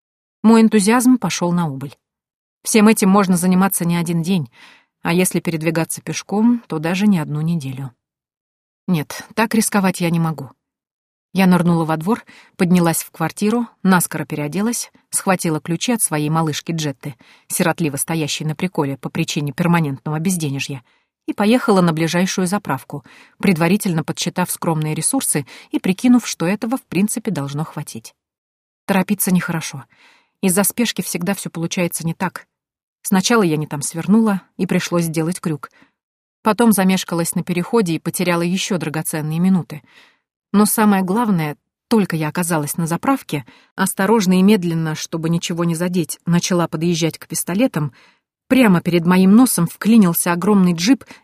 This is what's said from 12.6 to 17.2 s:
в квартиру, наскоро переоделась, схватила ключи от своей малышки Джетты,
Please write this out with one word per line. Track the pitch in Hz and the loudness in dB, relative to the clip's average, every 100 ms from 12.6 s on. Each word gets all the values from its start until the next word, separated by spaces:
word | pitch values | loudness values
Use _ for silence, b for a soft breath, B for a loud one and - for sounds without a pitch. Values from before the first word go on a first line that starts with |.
| 180 180 170 156 | 2 4 4 0
в | - | -6
квартиру, | - 160 - 208 240 233 _ | -6 -6 -2 -2 -2 -4 _
наскоро | 185 185 - 160 - | 2 2 2 -6 -8
переоделась, | 151 147 170 226 233 - b b | -6 -6 -4 -4 -4 -10 b b
схватила | - 196 185 170 156 | -6 -2 -2 0 -4
ключи | - 170 - | -4 -4 -2
от | 226 | -2
своей | - 151 151 | -2 -2 0
малышки | 160 160 143 - | 0 -2 -4 -6
Джетты, | 165 151 - 147 - | -6 -6 -8 -12 -14